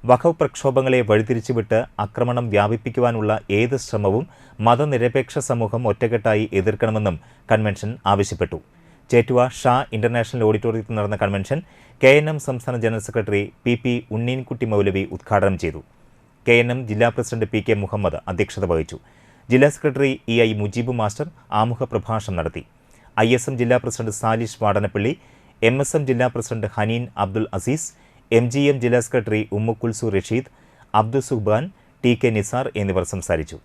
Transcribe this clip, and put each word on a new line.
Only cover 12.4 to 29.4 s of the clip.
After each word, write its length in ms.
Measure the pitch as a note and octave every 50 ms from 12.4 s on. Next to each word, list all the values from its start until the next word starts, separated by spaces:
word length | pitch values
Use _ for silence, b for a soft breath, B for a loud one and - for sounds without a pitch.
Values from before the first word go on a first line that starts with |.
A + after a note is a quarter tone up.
| -
സംസ്ഥാന 300 | - C3 A#2+ - - B2 A#2+ A2+
ജനറൽ 180 | A2+ A2+ A2 G#2 -
സെക്രട്ടറി 340 | - A#2+ G#2+ G#2 G#2 G2+ G2+ - - _ _
പി 80 | A#2+ A#2+ A#2
പി 100 | - B2+ A#2+ A#2+ A#2+ _ G#2+
ഉണ്ണീൻകുട്ടി 500 | A2 A#2 B2 B2+ C3 B2+ - C3+ A#2+ C3 A2+
മൗലവി 320 | G#2+ G#2 G2+ G2+ F#2+ G2 G2 - F2+
ഉദ്ഘാടനം 400 | F2+ - - G#2+ G2+ F#2+ G2 F#2+ E2+ -
ചെയ്തു. 180 | E2 C#2+ D2+ - _ _ _ _ _ _ _ _ _ _ _ _ -
കെ 80 | A#2+ A#2
എൻ 80 | A#2 A#2+ B2
എം 60 | B2+ B2+ A2
ജില്ലാ 180 | G#2+ G#2 A#2 A#2 A#2
പ്രസിഡന്റ് 320 | - A#2+ - - A2+ A2 G2+
പി 80 | - A2 G2 -
കെ 80 | A2 G2+
മുഹമ്മദ് 380 | G2+ F#2 - G#2 G2 F2 D2+ - - -
അധ്യക്ഷത 340 | F2+ E2+ G#2 - - - F#2+ F2+
വഹിച്ചു. 260 | F2 D#2+ D#2 - - - b b b b b b b b b b
ജില്ലാ 180 | A#2 B2+ C#3 D3 D3
സെക്രട്ടറി 340 | - - D3+ C3 C3+ C#3 C3+ C3 - _ - A2+
ഇ 40 | A#2 A#2
ഐ 40 | A2+ A2 G#2+
മുജീബ് 340 | G#2 G#2 G2 A#2 A#2 B2 B2+ A#2+
മാസ്റ്റർ 260 | A2 G#2+ - - D3+ E3+ b b b b - G#2+
ആമുഖ 240 | A2 A#2 A#2+ - C3 A#2+
പ്രഭാഷണം 440 | - G#2+ E2 - A2+ A2 G#2 - F#2+ E2+
നടത്തി. 240 | D#2+ D#2+ - D#2 C#2 _ _ _ b b b b b b b - A2
ഐ 20 | A#2 B2 B2
എസ് 100 | B2 -
എം 40 | C3+ A#2+
ജില്ലാ 160 | A#2+ A#2 B2 B2 -
പ്രസിഡന്റ് 320 | A#2+ - - A#2+ A2 G2+ -
സാലിഷ് 380 | - A2 A2+ A2+ A#2+ A2 - - A2+
വാടനപ്പള്ളി, 500 | G#2 G2 G2+ G2+ G2 - G#2 G2+ A#2 D#3+ b b b b b b b b b - A#2
എം 80 | B2+ C3+ C#3+
എസ് 100 | - - D#3+
എം 40 | D3 C3
ജില്ലാ 180 | B2+ A#2 B2 B2+ A#2+
പ്രസിഡന്റ് 380 | A#2+ A2+ - A#2+ A2+ G#2+ G2+ -
ഹനീൻ 300 | - G#2+ G#2+ A2+ A#2+ B2 A#2+ - - G2+
അബ്ദുൽ 220 | F#2+ F#2+ A2 A2 - - F#2+
അസീസ്, 280 | - - C3+ D#3 - - b b b b b b b b A#2 A2+
എം 80 | A#2+ A#2+ A#2
ജി 80 | C#3 C#3+ C#3+ C#3
എം 60 | C3 A#2
ജില്ലാ 160 | A#2+ A#2+ B2 A#2 -
സെക്രട്ടറി 360 | - B2+ G#2+ A2 G#2+ G#2+